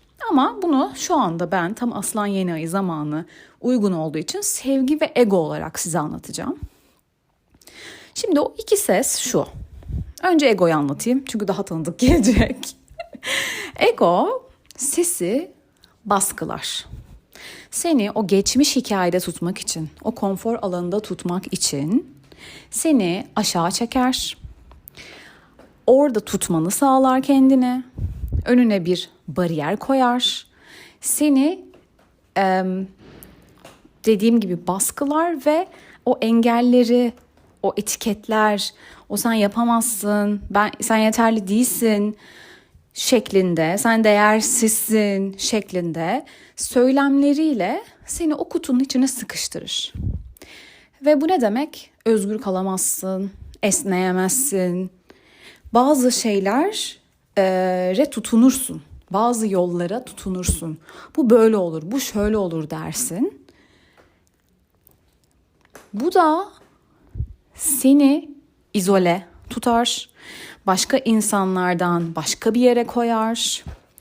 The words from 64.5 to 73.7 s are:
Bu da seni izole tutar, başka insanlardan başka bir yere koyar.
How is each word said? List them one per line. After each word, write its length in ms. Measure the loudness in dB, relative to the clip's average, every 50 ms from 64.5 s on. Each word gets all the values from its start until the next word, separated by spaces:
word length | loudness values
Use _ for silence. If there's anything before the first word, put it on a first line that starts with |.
| _ _ _ _ _ _ _ _ _ _ _ _ _ _ _ _ _ _ _ _ _ _ _ _ -20 -20 -20 _ -8
Bu 220 | -4 -2 2 4
da 340 | 4 4 4 4 2 0 -4 -10 -20 _ _ _ _ _ _ _ _ _ _ -10 -8 -8 -8 -10 _ _ _ _
seni 760 | -8 -4 -4 -2 2 4 6 6 6 6 6 4 2 -2 -6 -14 -20 -20 _ _ _ _ _ -4
izole 520 | -2 2 2 4 4 4 4 2 0 -2 -10 -20 -20 -20 -16
tutar, 580 | -12 -6 -2 0 2 2 2 0 -2 -6 -8 -14 _ _ -20 -20 -20 -20 -20 -20 -20 -8 -2
başka 320 | -2 0 0 0 0 0 0
insanlardan 1200 | 2 2 2 2 2 0 0 0 0 0 0 0 0 0 0 0 0 0 0 0 -2 -4 -6
başka 380 | -6 -6 -6 -6 -4 -2 0 2
bir 60 | 4
yere 260 | 4 4 4 4 0
koyar. 800 | -2 -2 -2 -2 0 0 0 0 -2 -2 -2 -4 -4 -6 -6 -10 -12